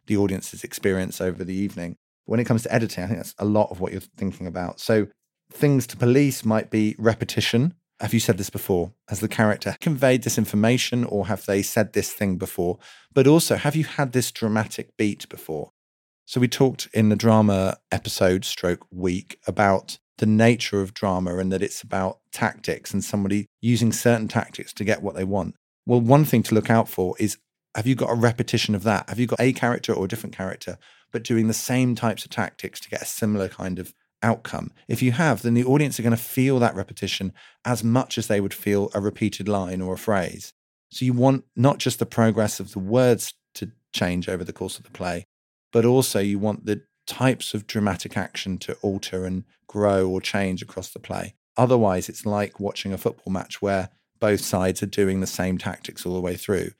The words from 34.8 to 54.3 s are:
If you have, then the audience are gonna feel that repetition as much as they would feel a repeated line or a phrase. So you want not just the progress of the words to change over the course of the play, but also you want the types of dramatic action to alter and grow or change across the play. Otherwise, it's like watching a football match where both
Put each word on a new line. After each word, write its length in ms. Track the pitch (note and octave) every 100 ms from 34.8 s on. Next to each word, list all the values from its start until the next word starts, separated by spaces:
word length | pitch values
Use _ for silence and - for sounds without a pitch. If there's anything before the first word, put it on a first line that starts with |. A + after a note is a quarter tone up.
| -
If 160 | A#2
you 100 | B2+
have, 300 | A#2+ D#3+ G#2
then 120 | A#2+
the 100 | A#2
audience 340 | B2+ C#3 D3 -
are 60 |
gonna 120 | A#2 A2+
feel 420 | - - C3 C3
that 160 | A#2 F#2
repetition 560 | G2 - F#2+ - F#2+ - - _
as 180 | B2 A#2
much 340 | A2+ A#2+ C3 -
as 120 | A2
they 120 | G#2
would 140 | G2
feel 360 | - - G2+ G2+
a 60 | G#2
repeated 480 | G2+ - G#2+ - G2
line 320 | G2+ F2+ F#2
or 140 | F#2
a 40 | F#2
phrase. 540 | - G2+ E2+ E2+ - - _ _ _
So 140 | -
you 80 | B2+
want 320 | B2 C3 C3+ - -
not 220 | B2+ C#3+
just 200 | - -
the 80 | A2
progress 540 | - A2+ G#2 G#2+ -
of 120 | G2
the 60 | G2+
words 560 | F#2+ A#2+ B2+ A2 - - _
to 180 | - G#2 - _
change 360 | - F2+ F2+ F2+
over 160 | F#2
the 80 | F2+
course 260 | - F#2 -
of 60 |
the 60 | -
play, 360 | - F2+ F2 - _ _ _ _
but 120 | A#2
also 360 | A#2 B2+ B2 G#2
you 180 | G2+ G2+
want 280 | G#2+ G#2 F2
the 160 | G#2+ - _ -
types 460 | - C3 B2 -
of 140 | A2 G2+
dramatic 500 | A2+ G#2 F2+ - -
action 400 | F#2 - G2 F2+
to 160 | - -
alter 500 | G#2 F#2+ - F#2 F#2
and 180 | F#2 - _ -
grow 420 | G#2+ G#2 G2 F#2+
or 120 | F#2
change 420 | - G2+ G2 F#2
across 280 | - - F#2
the 100 | -
play. 340 | - F#2+ F#2 - _ -
Otherwise, 520 | B2 B2 G#2 F#2 -
it's 160 | -
like 360 | G#2+ G#2 G2+ -
watching 320 | G2+ - G2
a 60 | F#2+
football 340 | - - -
match 280 | F#2 - -
where 300 | G2+ G2 F#2 _ _ _
both 200 | G#2+